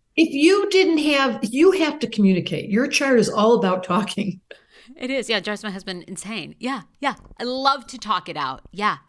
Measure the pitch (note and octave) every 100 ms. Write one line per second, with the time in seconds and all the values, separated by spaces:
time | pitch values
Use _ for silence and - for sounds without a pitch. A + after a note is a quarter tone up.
0 | _ - - C#4 D#4+ G4 - F#4+ F#4 D#4+
1 | D4 C#4 C4+ G#3+ G3+ B3+ F#4 F#4 D#4 D4
2 | A3+ - G3 F#3 - D#3 - G#3 - -
3 | C#4 B3 - G#3 G#3+ A#3 F#3+ F#3 - F3
4 | G3 - G3+ - _ - _ _ - C4
5 | B3+ C4+ A3 G#3+ G#3+ G#3 A3 F#3+ F#3 F3+
6 | - F#3 F#3+ A3 D3 D#3 B3 C4 - _
7 | C#4+ C#4+ - - A#3+ B3+ C4+ C#4 A3+ B3+
8 | G#3 F3+ F3+ D3+ C3+ C3+ - F3 G#3 D3+